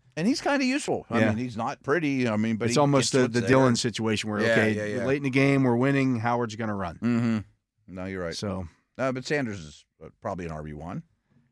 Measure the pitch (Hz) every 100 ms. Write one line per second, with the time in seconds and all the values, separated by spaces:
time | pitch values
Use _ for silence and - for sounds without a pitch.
0 | _ - 190 330 359 285 254 285 - 127
1 | - 113 107 104 123 110 117 143 - 165
2 | 147 135 123 107 113 110 117 131 143 139
3 | 127 135 120 117 120 131 131 117 123 104
4 | 110 107 110 104 117 113 110 104 104 117
5 | 131 143 139 131 139 139 131 120 135 139
6 | 131 120 117 120 117 107 113 101 90 82
7 | 113 117 117 110 101 _ _ _ - 92
8 | 95 95 85 82 104 92 87 _ _ -
9 | 131 127 127 151 120 98 76 - _ _
10 | 80 _ 110 92 85 78 76 73 80 127
11 | - _ _ _ _